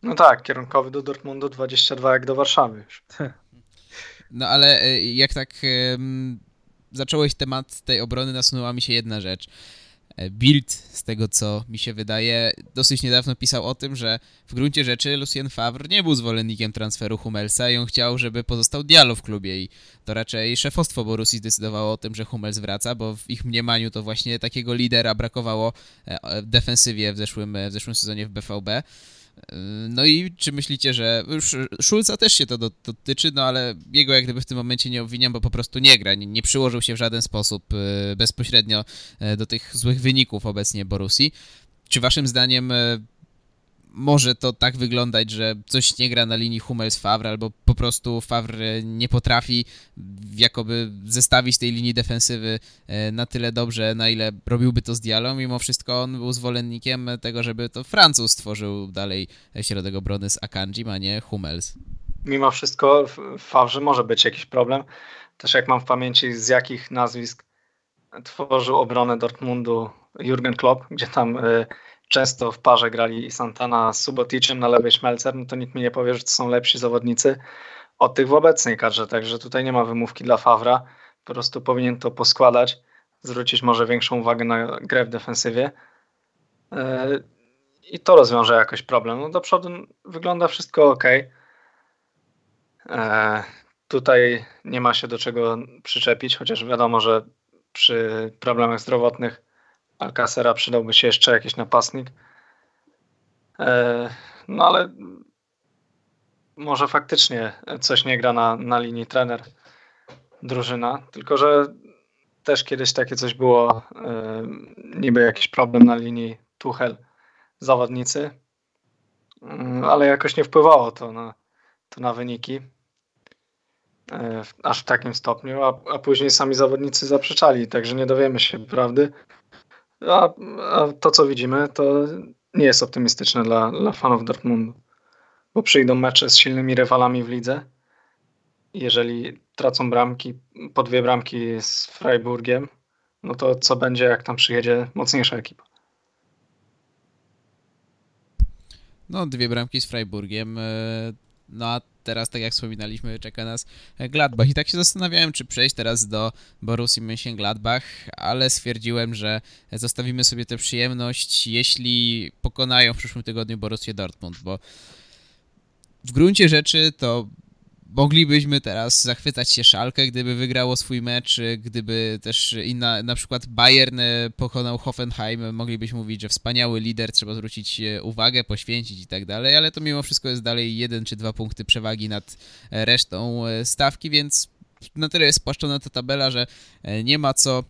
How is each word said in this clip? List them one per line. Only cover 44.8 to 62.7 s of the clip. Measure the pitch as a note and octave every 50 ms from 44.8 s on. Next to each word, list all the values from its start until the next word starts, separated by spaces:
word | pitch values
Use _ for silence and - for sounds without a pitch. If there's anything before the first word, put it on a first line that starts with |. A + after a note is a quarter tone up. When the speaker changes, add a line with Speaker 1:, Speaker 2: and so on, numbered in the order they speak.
| B2 A#2+ A#2+ B2 A#2+ A#2+ A2+ A2 A2+ G#2+
Speaker 2:
że | G#2+ G#2+ A2 A2 A2 G#2 G#2
coś | - - C3 A#2+ - - -
nie | B2+ B2
gra | A#2+ A#2+ A#2
na | A2+ A2+
linii | A2+ A2+ A#2 A#2 A2
Hummels-Favre | - - B2+ A#2 A2 A2 - - - G2+ G#2+ A2 A2
albo | A2+ G#2+ A2 A2 A2 G#2+ _ _
po | - B2
prostu | - B2 A#2+ A#2 - _ B2 A#2+ A#2
Favre | A2 - A#2+ A#2+ A2+ A2 A2 A2 A2 A2 A2 A2+ A2
nie | A2+ A2+ A2+ A#2+ B2
potrafi | - A#2+ - - B2+ A#2 - - B2+ A#2+ A2+ - - - - _ _ - - F#2+ G2 G2 G#2 G#2 G2+
jakoby | G#2 A#2+ A#2+ - - A#2 G#2+ A#2 A#2 A#2 A2 G#2 G2+ G2
zestawić | G#2 A2 B2 B2 - - B2+ B2 B2+ B2 -
tej | - A#2+ A#2
linii | A#2 A#2+ A#2+ A#2
defensywy, | A#2+ A#2 - A#2 A#2 - - A#2+ A2+ A2 A2 A2 A2 _ - - _ _
e, | - G#2 G#2 G#2+ G#2+ G#2+
na | A2+ A#2+
tyle | - - B2+ A#2+ A#2+ A2+
dobrze, | A#2+ A#2+ A#2 A2 A2+ A2 A2 A2
na | A2+ A2+ A2+
ile | A2+ A2 A2 A2 G#2 G2 -
robiłby | - A#2+ A#2+ A#2+ B2+ A#2+ A#2 A2+
to | - A#2
z | A2+
Diallo? | A2 A2+ A2 A2 A#2 B2 C3+
Mimo | C3+ C3 B2+ B2 B2
wszystko | - - B2+ - - - B2 B2 B2+
on | B2+ B2+ B2+
był | A#2+ B2 B2
zwolennikiem | B2 A#2+ B2 B2 A#2+ A#2+ A#2+ A#2 A#2 - C3+ B2+ B2+ B2 B2 B2 A#2
tego, | - A#2 A2+ A#2+ A#2
żeby | A#2 A2+ A2 A#2+ A#2+
to | _ A#2+ B2+
Francuz | - - A3+ F#3 D#3+ - - A#2 A2 -
stworzył | - - G#2+ G#2+ G2+ G#2 G2+ G2+ G2+ G2 F#2+ F#2
dalej | G2 G2 G2 F#2+ G2 F#2+ - - - _ _ _ -
środek | G#2 - G#2+ G2+ F2+ G2 F#2+
obrony | G2 F#2+ G2+ G2+ G2+ G2 G2
z | - - -
Akanjim, | G#2 - G2 F#2+ G2 G2 G#2+ A2+ A2+
a | G2+ F#2+
nie | F#2+ G2 G2+ G#2+
Hummels. | A2 - - G#2 F#2+ D#2 D#2 E2+ - - - - - - - - - - - - -
Speaker 1:
Mimo | C#3 C#3 C#3 C3+ C3+
wszystko | B2+ - - C3+